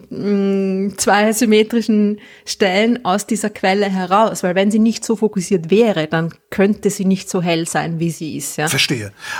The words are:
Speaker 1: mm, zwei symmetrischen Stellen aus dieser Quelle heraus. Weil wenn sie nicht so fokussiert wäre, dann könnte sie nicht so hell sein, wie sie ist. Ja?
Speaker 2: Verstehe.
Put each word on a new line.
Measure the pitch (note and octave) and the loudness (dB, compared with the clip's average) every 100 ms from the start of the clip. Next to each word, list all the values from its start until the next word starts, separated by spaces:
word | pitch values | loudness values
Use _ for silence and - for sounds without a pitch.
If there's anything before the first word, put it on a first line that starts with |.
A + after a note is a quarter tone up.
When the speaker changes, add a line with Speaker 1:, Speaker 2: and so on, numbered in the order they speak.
| - | -16
Speaker 1:
mm, | - G3 G3+ G3 G3 F#3+ F#3+ G3 - | -8 -2 0 0 0 0 -2 -4 -2
zwei | - G3+ G#3+ | 0 2 2
symmetrischen | G#3+ A3+ G#3+ G#3+ A#3 A3 G#3+ G#3 G#3 - - | 2 4 4 4 0 0 2 2 -2 -10 -20
Stellen | - - G3 F#3 A3+ A#3 | -14 -2 0 2 2 0
aus | F3+ G3 - | 0 -2 -2
dieser | G#3 G#3 | -4 -4
Quelle | - G3 G3 G3+ | -2 0 2 0
heraus. | F#3+ F3+ G3 A3 - | -2 0 2 2 0
Weil | F#3 F3+ | -2 2
wenn | G3+ | 2
sie | A3 | 4
nicht | A3 A3 | 2 0
so | - | -2
fokussiert | A3 G#3+ G3+ F3 G3 D#3+ | 0 0 -2 -2 -2 2
wäre, | F#3+ A#3 E3+ D#3 | 4 4 2 -2
dann | E3 E3 - _ | -2 -2 -6 _
könnte | - G3 G#3+ G#3 | 0 2 2 -2
sie | G3 | 0
nicht | F#3+ F#3+ - | 0 0 -2
so | G3 | -4
hell | F3 E3 E3 | 0 -2 -2
sein, | D#3+ D3+ E3 | -2 -2 -2
wie | E3+ | -4
sie | D#3+ D#3 C#3 | -4 -8 -8
ist. | - - | -8 -4
Ja? | D#3 | -2
Speaker 2:
Verstehe. | D3 - C3 G2+ - - - | 0 -2 -2 -6 -12 -12 -10